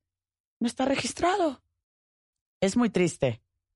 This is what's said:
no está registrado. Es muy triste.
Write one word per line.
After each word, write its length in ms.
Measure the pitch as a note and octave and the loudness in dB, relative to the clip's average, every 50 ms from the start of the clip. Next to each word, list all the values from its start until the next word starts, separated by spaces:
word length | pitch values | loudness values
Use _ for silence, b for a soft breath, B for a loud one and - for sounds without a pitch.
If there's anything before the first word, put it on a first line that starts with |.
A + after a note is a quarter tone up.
| _ _ _ _ _ _ _ _ _ _ _ - | _ _ _ _ _ _ _ _ _ _ _ -4
no 80 | A#3 A#3+ | -4 -4
está 180 | - - C4 | -2 0 0
registrado. 760 | C4+ C#4 C4+ - A#3+ - - - E4+ F#4 G#4 F4 D#4 B3+ - _ _ _ _ _ _ _ _ _ _ _ _ _ _ _ _ _ _ _ _ | 0 0 0 -2 -6 -4 -2 0 0 2 2 0 -2 -2 -6 _ _ _ _ _ _ _ _ _ _ _ _ _ _ _ _ _ _ _ _
Es 140 | - G3 F#3+ A#3+ | -2 -2 0 2
muy 120 | B3 A3 | 0 2
triste. 520 | - F#3 F3+ E3+ - - - B2+ A2+ - _ _ _ _ _ _ _ | 2 2 2 2 0 0 -2 -2 -2 -4 _ _ _ _ _ _ _